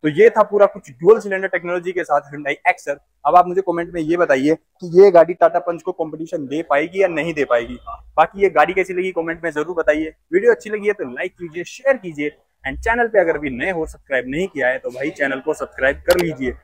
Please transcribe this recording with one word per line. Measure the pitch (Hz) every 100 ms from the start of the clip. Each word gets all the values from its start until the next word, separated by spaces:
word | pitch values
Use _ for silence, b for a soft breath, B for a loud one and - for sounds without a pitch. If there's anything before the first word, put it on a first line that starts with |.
तो | 156
ये | 147 220
था | 226
पूरा | 214 202 202
कुछ | 196 -
dual | 123 170 226
cylinder | 202 190 190
technology | 180 175 180 175
के | 180
साथ | 170 147
Hyundai | 143 147 147 147 180
Accent। | 180 - 143 _ _ 143
अब | 175
आप | 180
मुझे | 175
comment | 190 170 170
में | 175
ये | 156 170
बताइए | 165 135 143 156
कि | _ _ 180 170
ये | 202
गाड़ी | 175 160
Tata | 180 - 175
Punch | 175 170
को | 185
कॉम्पिटिशन | 180 160 156 165 170 135
दे | 147
पाएगी | 165 143 165 185
या | 196
नहीं | 160 165
दे | 156 135
पाएगी। | 120 120 120 -
बाकी | - - - 165 190
ये | 196
गाड़ी | 151 151
कैसी | 185 185
लगी | 180 185
comment | 180 165 165
में | 165
जरूर | 147 151 175
बताइए। | 151 151 160 - _
वीडियो | 170 233
अच्छी | 233 220
लगी | 214 208
है |
तो | 202 143 127
like | 180
कीजिए, | _ 175 156
share | 170 - 262 269
कीजिए | 185 147 147 - _ _ 135
and | 139
channel | 226 233 233
पे | 220
अगर | 170 151
भी | 147
नए | 123 170
हो, | 175 160
subscribe | - _ 135 123
नहीं | 143 190
किया | 151 127
है | 131
तो | 127
भाई | 123 143
channel | 170 139 135
को | 143
subscribe | 151 131 - 131 143 -
कर | 180
लीजिए। | 170 127 127 123